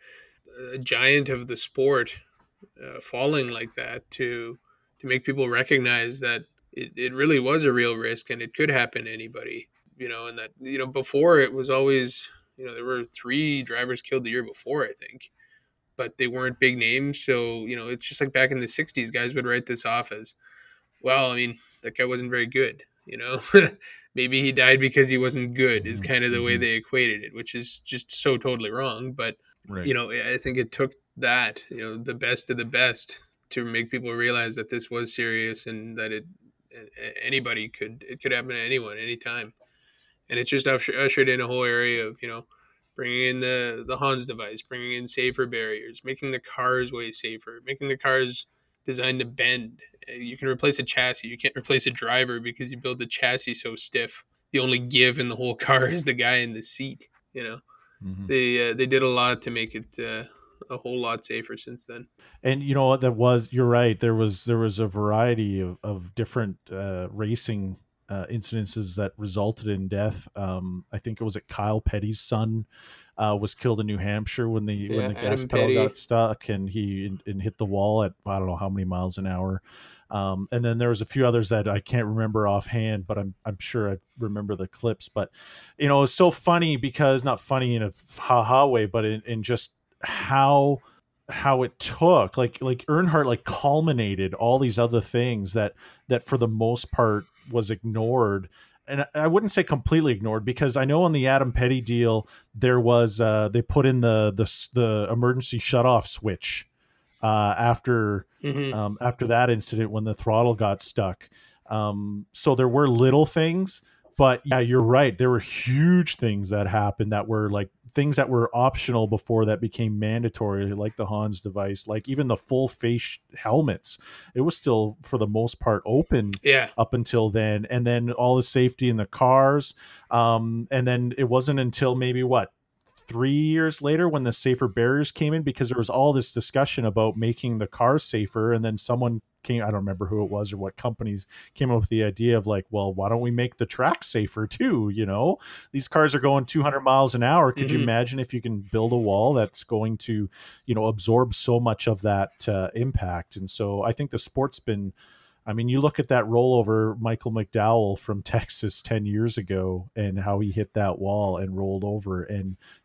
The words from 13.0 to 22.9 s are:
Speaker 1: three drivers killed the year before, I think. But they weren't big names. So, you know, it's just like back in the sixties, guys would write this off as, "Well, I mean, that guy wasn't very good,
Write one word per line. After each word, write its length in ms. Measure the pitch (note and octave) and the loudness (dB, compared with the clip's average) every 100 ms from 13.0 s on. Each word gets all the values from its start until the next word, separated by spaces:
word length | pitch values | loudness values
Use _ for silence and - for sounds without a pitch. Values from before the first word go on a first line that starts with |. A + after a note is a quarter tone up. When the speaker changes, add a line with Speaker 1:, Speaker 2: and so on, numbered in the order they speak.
Speaker 1:
three 580 | A#2+ - A#2+ C#3 D#3 C#3 | -8 -12 -4 0 0 -2
drivers 400 | A#2+ A#2 B2 A#2+ | -4 -4 -4 -6
killed 220 | - C3 | -2 -2
the 80 | A#2 | -2
year 100 | B2 | -4
before, 420 | A2 - - D3 | -6 -10 -6 -2
I 100 | C3 | -4
think. 360 | - - - - _ _ _ _ _ _ - | -6 -18 -20 -20 _ _ _ _ _ _ -8
But 200 | A#2 - | -8 -4
they 100 | B2 | -4
weren't 320 | B2+ B2+ B2 | -2 -4 2
big 180 | C3 B2 | 2 2
names. 460 | A2+ B2+ C#3+ C#3 | 0 0 -2 -2
So, 400 | - B2 A#2 A#2 | 0 0 -2 -4
you 140 | A2 B2 | -8 -8
know, 100 | A2+ | -8
it's 180 | B2 - | -10 -8
just 140 | - | -6
like 140 | C#3 | -2
back 180 | C3+ C3 | 2 2
in 80 | C3+ | 0
the 80 | A#2+ | -2
sixties, 440 | - D#3 - A2+ | -2 -2 -4 -4
guys 220 | A#2+ A#2+ | -2 -2
would 120 | C#3 B2 | -2 -2
write 200 | B2 A#2+ | -2 -2
this 200 | A#2+ A2+ | -4 -2
off 260 | A#2+ - | -2 -4
as, 240 | G#2+ A2+ - _ - - _ _ _ | -8 -10 -12 _ -20 -20 _ _ _
"Well, 300 | C3 C3+ C3 | 2 2 2
I 40 | B2 | 0
mean, 200 | A#2+ A#2 _ _ | -2 -4 _ _
that 120 | A#2 - | -8 -2
guy 80 | |
wasn't 280 | B2+ B2+ B2 | -2 -2 -2
very 160 | B2 A#2 | -2 -2
good, 360 | B2+ B2+ - - | 0 0 -4 -18